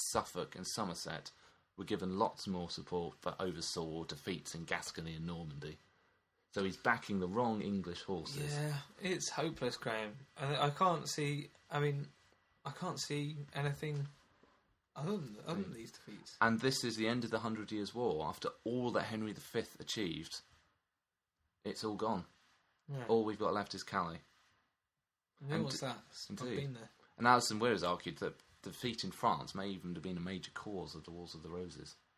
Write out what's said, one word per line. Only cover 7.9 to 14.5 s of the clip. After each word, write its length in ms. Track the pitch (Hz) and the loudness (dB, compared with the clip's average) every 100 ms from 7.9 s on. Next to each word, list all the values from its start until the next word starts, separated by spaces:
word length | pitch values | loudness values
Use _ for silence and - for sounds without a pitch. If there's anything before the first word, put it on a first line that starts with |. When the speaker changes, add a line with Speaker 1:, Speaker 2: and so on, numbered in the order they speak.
| 85 | -4
Speaker 1:
horses. 500 | - 92 80 - 147 | -2 -2 -2 -4 -2
Speaker 2:
Yeah, 200 | 147 151 143 - - | -2 0 -2 -6 -6
it's 280 | 185 170 - | -2 0 0
hopeless, 440 | - 165 - 123 - | 0 0 0 -2 0
Graham. 340 | - 110 107 135 - - | 0 0 -2 -6 -14 -4
I, 280 | 143 143 147 | 0 2 2
I 20 | |
can't 400 | 147 190 160 147 | 6 6 6 2
see, 400 | - 147 147 147 - - | 0 2 0 -4 -12 -4
I 100 | 147 | 2
mean, 260 | 147 143 143 - - _ _ _ - | 4 2 -2 -10 -20 _ _ _ -10
I 40 | |
can't 280 | - 180 139 | -4 -4 -2
see 360 | - 147 147 156 143 143 | -2 -2 -2 -4 -6 -2
anything 520 | 143 143 156 147 143 - - _ - | 0 0 -2 -2 -2 -6 -20 _ -20